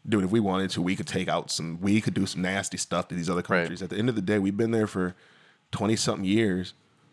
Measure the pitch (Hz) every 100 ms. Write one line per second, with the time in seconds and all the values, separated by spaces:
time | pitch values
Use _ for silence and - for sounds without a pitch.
0 | - 107 92 113 101 95 95 - 90 98
1 | 87 98 85 82 - - 80 82 98 107
2 | 104 92 95 - 90 98 95 90 - 85
3 | - 90 85 90 90 95 85 87 92 98
4 | 120 110 92 107 98 101 113 113 107 95
5 | 90 - - - _ _ _ - 101 110
6 | 127 101 95 107 110 92 90 - _ _
7 | _